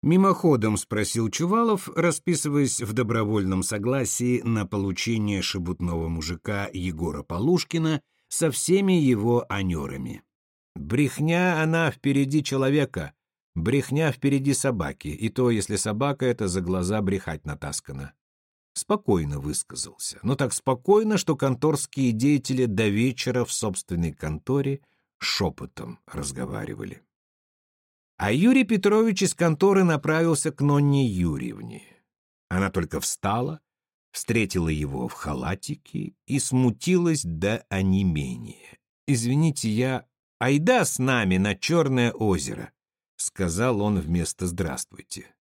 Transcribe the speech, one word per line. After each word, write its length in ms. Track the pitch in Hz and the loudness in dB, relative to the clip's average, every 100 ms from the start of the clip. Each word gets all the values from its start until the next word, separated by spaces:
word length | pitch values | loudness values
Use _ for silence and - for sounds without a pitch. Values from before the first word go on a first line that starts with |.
мимоходом 720 | 143 180 196 180 175 131 110 104 | 4 4 6 4 4 4 2 0
спросил 540 | - 107 104 117 110 | -2 -2 -2 -2 -2
Чувалов, 580 | - 170 214 233 202 - - | -2 0 2 2 0 -2 0
расписываясь 840 | 170 151 - 165 151 143 139 - | 0 0 -2 -2 0 2 0 0
в 120 | 107 | -4
добровольном 680 | 104 113 110 104 107 95 92 | -2 0 0 2 0 2 0
согласии 800 | 87 107 107 135 120 - 123 123 | 0 -2 -2 0 -2 -2 0 0
на 240 | 113 113 95 | 2 0 0
получение 760 | 104 98 90 - 113 104 101 | -2 -2 -2 -2 0 0 0
шебутного 680 | 90 101 87 90 87 85 82 | -2 -4 -4 -4 -2 -2 -2
мужика 600 | 82 78 87 - 104 101 | -4 -6 -8 -6 -6 -6
Егора 500 | 95 90 78 85 - | -6 -6 -4 -6 -6
Полушкина 800 | - 85 127 175 - 165 160 156 _ _ _ | -8 -2 2 2 2 -2 0 -2 _ _ _
со 220 | - 165 | -2 0
всеми 420 | - - 185 190 | 0 2 2 4
его 520 | 185 139 113 107 120 - | 4 4 4 4 2 0
анёрами. 760 | 101 92 82 69 67 64 - _ _ _ _ _ - | -4 -2 -2 -4 -8 -10 -12 _ _ _ _ _ -14
«Брехня 840 | 71 117 143 - 151 170 180 165 | -4 0 0 0 0 2 2 2
она 280 | 156 165 160 | 2 2 0
впереди 540 | - 143 139 135 151 | -2 0 2 2 0
человека, 720 | 143 135 135 143 135 - 73 _ _ _ _ | 0 0 2 2 2 -2 -10 _ _ _ _
брехня 580 | - 82 139 135 139 160 | -4 0 0 0 0 0
впереди 400 | - 139 139 139 | 0 0 2 2
собаки, 560 | 135 139 113 73 69 73 | 0 0 -2 -4 -6 -10
и 200 | 76 110 | -4 -4
то, 220 | - 123 | 2 2
если 260 | 113 95 101 | 2 0 -2
собака 500 | 110 107 143 139 127 | -2 -2 -2 0 -2
эта 220 | 117 101 | 0 -2
за 120 | 90 | -2
глаза 400 | 87 92 87 107 | 0 -2 0 0
брехать 460 | 98 95 - 78 - | 0 -2 -4 -10 -8
натаскана». 680 | 71 143 69 - 67 69 _ _ _ _ _ _ - | -10 -8 -10 -10 -12 -12 _ _ _ _ _ _ -12
Спокойно 640 | - 208 - - 71 71 | -2 -2 2 0 0 -4
высказался, 800 | 71 - - - - - - - | -4 -6 -8 -10 -12 -10 -12 -6
но 100 | - | -4
так 180 | 135 131 | -2 -2
спокойно, 640 | - - 127 - 208 214 208 | -2 -2 -2 4 4 4 0
что 200 | - 156 | 0 0
конторские 760 | 135 123 151 160 - - 131 | 0 0 0 0 -4 0 0
деятели 560 | 110 135 147 - 131 123 | 2 2 2 0 0 0
до 220 | 98 107 | 2 2
вечера 560 | 101 123 123 - 123 | 2 0 0 -2 -2
в 80 | 117 | -2
собственной 600 | - 110 90 - 87 82 | -2 -4 -4 -4 -2 -2
конторе 680 | 73 78 76 - 139 135 139 _ _ _ _ | -2 -8 -6 -2 -2 0 -4 _ _ _ _
шёпотом 800 | - - 90 - - - 58 - _ | -6 -2 -4 -4 -16 -14 -14 -16 _
разговаривали. 960 | - 67 65 62 - - 52 50 - _ _ _ _ _ _ _ _ _ _ _ _ | -10 -10 -8 -8 -8 -10 -10 -12 -14 _ _ _ _ _ _ _ _ _ _ _ _
А 160 | 101 | 0
Юрий 320 | 123 220 269 | 4 6 6
Петрович 580 | 226 220 202 214 226 196 | 4 2 4 4 2 2
из 120 | 190 | -2
конторы 480 | - 175 151 190 196 | 0 0 4 4 6
направился 680 | 180 151 165 160 165 151 156 | 4 2 0 0 2 2 -2
к 80 | 151 | 0
Нонне 460 | 143 143 143 143 131 | 2 4 4 4 2
Юрьевне. 760 | 92 87 71 - 52 57 53 - _ _ _ _ _ _ | 0 0 -2 -6 -10 -14 -16 -20 _ _ _ _ _ _
Она 220 | 90 95 | -2 0
только 300 | 92 82 - | -2 -4 -4
встала, 600 | - - 98 110 131 156 _ _ _ _ _ | -6 -4 -2 -2 -4 -8 _ _ _ _ _
встретила 560 | - - 113 104 92 82 | -14 -2 0 0 0 0
его 400 | 78 73 67 62 | 0 -2 -6 -8
в 40 | |
халатике 1040 | - - 76 64 95 - 147 - - - _ _ | -8 -8 -6 -6 -8 -8 -12 -10 -10 -10 _ _
и 120 | 131 | -2
смутилась 840 | - 127 127 110 - 180 170 156 | 0 2 2 2 2 2 4 0
до 400 | 87 80 98 113 - | -2 -2 0 -2 -4
онемения. 1120 | 98 95 95 95 78 67 60 57 - - - _ _ - | 0 2 4 2 0 -4 -8 -12 -18 -20 -20 _ _ -2
«Извините, 600 | 131 117 143 165 143 113 | 0 2 2 2 0 -2
я... 380 | 107 127 131 - _ _ _ | 0 0 -2 -8 _ _ _
Айда 460 | 120 143 175 254 | 2 2 4 4
с 160 | 165 - | 2 0
нами 380 | 131 123 101 92 | 0 2 2 2
на 180 | 101 98 | 2 0
Чёрное 560 | - 170 143 127 120 | 0 2 2 2 2
озеро», 600 | - 110 90 67 - - _ _ _ _ _ | 2 0 0 -2 -10 -12 _ _ _ _ _
сказал 640 | - - 92 82 123 110 | -10 -4 -4 0 0 0
он 180 | 104 101 | 0 0
вместо 480 | 76 87 80 - 90 | 0 0 -2 -4 -6
«здравствуйте». 880 | 87 85 65 - - - - - _ | -2 -4 -4 -10 -14 -16 -16 -16 _